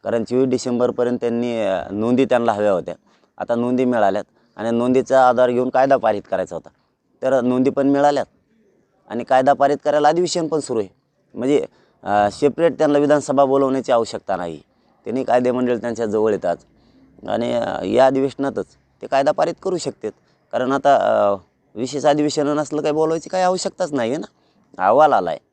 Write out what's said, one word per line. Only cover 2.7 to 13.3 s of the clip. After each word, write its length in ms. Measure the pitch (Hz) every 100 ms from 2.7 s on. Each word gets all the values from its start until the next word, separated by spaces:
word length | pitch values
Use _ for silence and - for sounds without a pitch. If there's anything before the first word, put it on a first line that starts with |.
होत्या, 240 | 92 - 80 _ _ _ -
आता 180 | 101 120
नोंदी 300 | 120 127 127
मिळाल्यात 380 | 120 101 98 - _ _ -
आणि 160 | 110
नोंदीचा 580 | 117 123 127 - 135 127
आधार 200 | 120 123
घेऊन 200 | 123 127
कायदा 280 | 127 139 135
पारित 240 | 113 104 -
करायचा 240 | 92 90 85
होता, 140 | - _ _ _ _ _
तर 200 | 131 131
नोंदी 280 | 123 123 131
पण 180 | 135 139
मिळाल्यात 380 | 139 147 143 - _ _ _ _ _ _ _ _
आणि 160 | 113
कायदा 300 | 120 131 131
पारित 240 | 139 139 143 151
करायला 220 | 147 147
अधिवेशन 400 | 165 180 175 160
पण 120 | 156
सुरू 200 | - 117
आहे, 100 | 98 _ _ _ _
म्हणजे, 320 | - 127 135 - _ _ _
अ, 280 | 98 104 104
सेपरेट 460 | - 143 - 165 131
त्यांना 220 | 151 147
विधानसभा 460 | 143 147 143